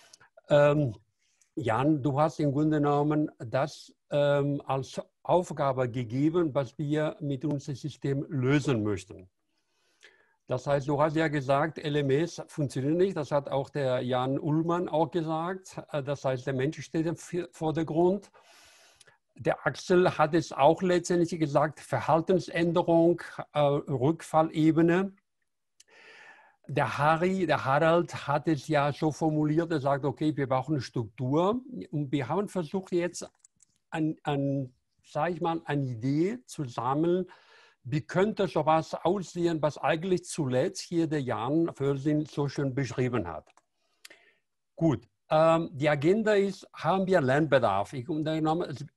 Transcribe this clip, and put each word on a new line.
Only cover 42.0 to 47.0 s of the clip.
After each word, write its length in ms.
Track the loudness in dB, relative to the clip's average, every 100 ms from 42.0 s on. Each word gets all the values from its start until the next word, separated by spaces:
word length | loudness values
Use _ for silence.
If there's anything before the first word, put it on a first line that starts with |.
| 0 0
so 240 | -2 -4 -4
schön 260 | -2 -2
beschrieben 540 | -2 -4 -2 0 0 -4
hat. 240 | -8 -14 _ _ _ _ _ -20 -20 _ _ _ _ _ 0
Gut, 300 | 0 0 -4 _ 0
ähm, 420 | 4 4 4 0
die 160 | -2 0
Agenda 460 | 2 2 2 2
ist, 340 | 2 0 -4 -16
haben 340 | -4 0 0